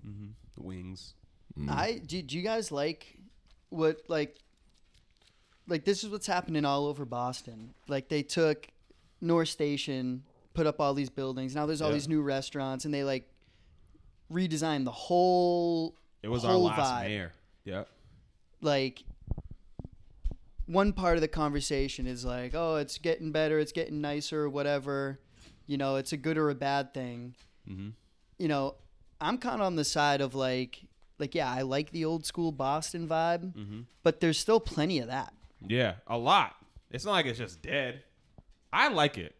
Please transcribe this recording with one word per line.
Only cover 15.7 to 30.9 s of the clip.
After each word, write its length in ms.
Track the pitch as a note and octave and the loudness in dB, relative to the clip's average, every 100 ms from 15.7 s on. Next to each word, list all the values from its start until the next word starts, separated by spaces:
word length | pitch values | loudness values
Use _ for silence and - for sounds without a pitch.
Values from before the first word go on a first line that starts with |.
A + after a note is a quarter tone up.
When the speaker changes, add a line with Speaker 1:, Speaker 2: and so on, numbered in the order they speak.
| E3 E3 - _ _ | 0 -2 -8 _ _
Speaker 1:
It 60 | G#2+ | -2
was 160 | A#2+ | 0
Speaker 3:
whole 240 | A#2 F#3 F3 | 4 6 6
Speaker 1:
our 80 | - | 4
last 160 | C3+ B2 | 2 0
Speaker 3:
vibe. 60 | A#2 | -2
Speaker 1:
mayor. 240 | G#2 F2 - _ _ | -4 -6 -12 _ _
Yep. 240 | G2 F#2 - _ - - - _ _ _ | -8 -8 -8 _ -20 -20 -20 _ _ _
Speaker 3:
Like, 440 | D3+ C#3+ C3 - - - - - - - - - - - - - - - - - - | 0 2 0 -6 -16 -16 -8 -8 -8 -16 -16 -16 -16 -18 -20 -6 -6 -6 -14 -8 0
one 260 | F3 G3+ | 4 4
part 240 | F#3+ F3+ E3 | 4 4 4
of 40 | |
the 60 | D#3 | 2
conversation 800 | E3 D3+ C#3+ C3+ C#3 C#3 - B2+ | 2 0 0 0 0 0 -2 -4
is 180 | B2 | -4
like, 300 | B2 B2 B2 | -4 -4 -4
"Oh, 220 | D3+ E3 D#3 | -2 0 0
it's 220 | D3 - | -2 -4
getting 340 | E3 - D#3 | -2 -2 0
better, 260 | D3+ D#3 D#3 | 2 4 2
it's 140 | D3+ | 2
getting 280 | E3 - D3 | -2 -4 -4
nicer, 480 | D3 D3 D3 D#3 D3 | -4 -4 -4 -2 -2
whatever. 680 | C#3+ C#3+ C#3+ C3+ C#3 C#3 C#3 _ - - - - | 0 0 0 0 -2 -2 -6 _ -20 -20 -20 -6
You 100 | C#3 | -2
know, 180 | C3+ C3+ | 0 0
it's 160 | C3+ | -2
a 40 | D3+ | -2
good 200 | D3+ D#3 | 0 2
or 140 | D3+ | 2
a 40 | |
bad 380 | C3+ C#3 C#3+ C3 | 0 0 0 -2
thing." 420 | C3+ B2+ A#2+ B2 B2 - _ - | -6 -8 -8 -12 -16 -20 _ -14
Speaker 1:
Mm-hmm. 220 | F#2+ G2+ A2 _ _ _ - | -10 -10 -12 _ _ _ -4
Speaker 3:
You 100 | E3+ | 0
know, 260 | C#3+ C#3 - - - - _ | 0 -2 -6 -20 -20 -20 _
I'm 180 | D#3 B3 | -2 0
kinda 260 | B3 A3+ | -2 0
on 120 | F#3+ E3 | 0 2
the 80 | |
side 360 | C#3+ D#3+ D3 C#3 | 0 2 4 4
of, 140 | C3+ | 0
like, 480 | C3 C3 B2+ B2 - - | 0 0 0 -4 -10 -20